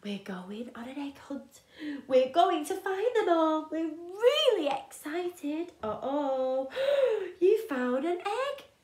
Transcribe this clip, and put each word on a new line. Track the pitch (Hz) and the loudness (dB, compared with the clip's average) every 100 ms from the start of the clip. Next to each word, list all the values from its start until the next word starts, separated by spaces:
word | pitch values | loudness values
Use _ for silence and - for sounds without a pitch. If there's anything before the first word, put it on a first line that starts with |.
We're | 202 202 | -8 -10
going | - 185 180 208 240 226 | -8 -10 -10 -10 -10 -10
on | 233 | -12
an | 277 | -8
egg | 285 277 | -8 -10
hunt. | - 277 - - _ - 311 277 - | -12 -12 -12 -20 _ -14 -10 -10 2
We're | 262 254 | 4 4
going | 339 370 339 302 | 4 4 4 -2
to | 381 | -6
find | 392 381 440 466 | -4 0 0 2
them | 392 | 4
all. | 339 320 311 302 | 4 4 2 -2
We're | 311 330 | -4 -4
really | 302 339 381 466 587 605 427 294 | -6 -12 4 4 6 4 4 2
excited. | 269 - - - 311 359 359 285 302 349 - | -2 -6 -14 -8 -6 -6 -6 -6 -6 -6 -8
Uh-oh. | 214 214 - 285 285 269 262 262 269 | -6 -4 -2 -2 0 0 0 -2 -4
<gasps> | 494 539 571 523 427 370 - | -2 2 4 4 2 -4 2
You | 359 427 - | 6 6 2
found | 277 247 254 311 | -2 0 0 0
an | 349 | -2
egg. | 392 440 554 571 - _ | -2 -2 -4 -6 -12 _